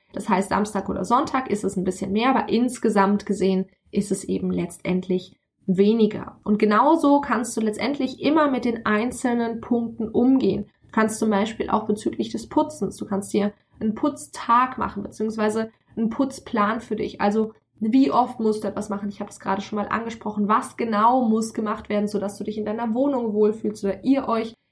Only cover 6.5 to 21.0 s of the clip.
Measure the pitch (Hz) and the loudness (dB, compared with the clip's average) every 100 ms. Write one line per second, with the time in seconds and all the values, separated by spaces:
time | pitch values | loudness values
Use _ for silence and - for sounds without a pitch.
6.5 | 214 214 208 277 320 285 285 277 233 240 | 2 4 6 6 6 6 4 4 -2 -2
7.5 | - 214 208 226 285 254 - 277 311 294 | -2 -2 -2 -2 -2 -4 -2 2 4 4
8.5 | 254 240 226 - 208 240 - 254 240 233 | 2 -2 -2 0 0 0 -2 -2 0 -2
9.5 | 226 - 240 233 - 220 - 247 269 202 | -4 -2 0 -2 -6 -2 2 4 4 4
10.5 | 202 - _ _ - 220 - 220 202 214 | 0 -6 _ _ 0 0 2 0 2 0
11.5 | - - 208 - 208 - - - 220 - | -4 -2 -2 0 -2 -2 -4 -6 -6 -4
12.5 | - 302 - 190 - 202 196 196 208 202 | -2 -2 -4 -8 -8 -6 -6 -2 -2 -2
13.5 | - _ - 220 214 302 277 - - - | -6 _ -6 -4 -2 -2 -4 -14 -10 2
14.5 | 240 254 - - 202 202 - 220 220 214 | 2 2 -4 -8 -6 -10 -6 -4 0 0
15.5 | 220 220 _ _ - 226 - 269 - - | 0 -6 _ _ -4 -4 0 -4 -4 -6
16.5 | 226 202 226 - 214 214 - 202 214 214 | -2 0 -2 -4 -6 -6 -2 0 2 -2
17.5 | - _ - 220 262 269 220 247 - 220 | -4 _ -6 2 4 6 4 0 0 -2
18.5 | 214 202 202 208 202 202 - 202 - - | 0 -4 -6 -6 -6 -6 -8 -12 -10 -4
19.5 | 196 - 214 202 214 233 226 214 214 202 | -4 -4 -6 -2 -4 -4 -8 -8 -2 2
20.5 | 220 254 - 226 208 | 2 0 -6 -2 4